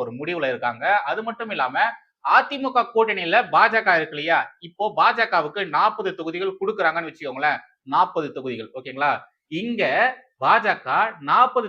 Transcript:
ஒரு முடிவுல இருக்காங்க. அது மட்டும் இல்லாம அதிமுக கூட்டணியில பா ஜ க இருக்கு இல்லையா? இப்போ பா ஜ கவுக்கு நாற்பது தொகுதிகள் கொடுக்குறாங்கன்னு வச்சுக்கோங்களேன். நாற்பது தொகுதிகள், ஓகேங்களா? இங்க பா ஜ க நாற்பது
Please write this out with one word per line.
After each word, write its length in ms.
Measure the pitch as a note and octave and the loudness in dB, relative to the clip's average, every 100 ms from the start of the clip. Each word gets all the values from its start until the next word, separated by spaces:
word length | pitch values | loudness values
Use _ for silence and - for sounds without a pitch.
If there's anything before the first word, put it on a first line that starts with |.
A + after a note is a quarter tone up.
ஒரு 100 | A#2+ | -6
முடிவுல 360 | A#2+ D#3 E3+ C#3 | -6 -6 -4 -2
இருக்காங்க. 340 | A#2+ A#2+ A#2 D#3+ G#3 D3 | -2 -4 -2 0 0 0
அது 160 | F3 | -4
மட்டும் 280 | A3+ A3 A3+ | -6 -8 -8
இல்லாம 280 | F3+ B2+ D3 A3 - _ _ | -4 -2 0 -2 -2 _ _
அதிமுக 600 | - A3+ C4 C#4 C4+ B3 A3+ | 2 2 2 -2 -2 0 0
கூட்டணியில 460 | A3 A3 G3 E3+ G#3 G3+ | 2 2 0 2 2 4
பா 160 | G3 A3+ | 4 4
ஜ 160 | A3 G#3+ | 4 2
க 100 | E3+ | 2
இருக்கு 180 | D#3 D3 | 0 -4
இல்லையா? 220 | D#3 D#3+ - - E3+ | 0 0 0 -8 -20
இப்போ 200 | - G#3 D#3 | -6 -4 2
பா 100 | F#3 | 2
ஜ 160 | A3+ A3 | 4 2
கவுக்கு 320 | F3+ D3+ G3+ F#3 | 0 0 -4 -2
நாற்பது 380 | D3 G3 - F#3+ E3+ | 2 2 0 -4 -6
தொகுதிகள் 380 | E3 F3 F#3+ F#3+ | -8 -6 -6 -4
கொடுக்குறாங்கன்னு 500 | G3+ G#3 E3 E3 D#3+ | -6 0 0 0 -4
வச்சுக்கோங்களேன். 500 | - D3 C3 D3 C3+ - _ C3 | -8 -10 -2 -2 -2 -6 _ -2
நாற்பது 360 | D3+ E3+ E3+ C#3+ C#3+ | 2 2 0 -6 -6
தொகுதிகள், 340 | C3 A2+ A2 | -8 -8 -10
ஓகேங்களா? 400 | C3 C3 C3 C#3+ C3 - _ _ D#3+ | -14 -12 -2 0 0 -6 _ _ -8
இங்க 220 | A#3 A3+ D#3 D#3 B3 B3+ _ _ | -6 -2 0 2 0 -2 _ _
பா 100 | C#3 G#3 | 2 4
ஜ 160 | G#3 F3 | 2 -2
க 100 | B2+ D3+ A3 F3+ C#3+ | -2 0 0 -2 0
நாற்பது 380 | F#3 B3 B3+ | 4 4 2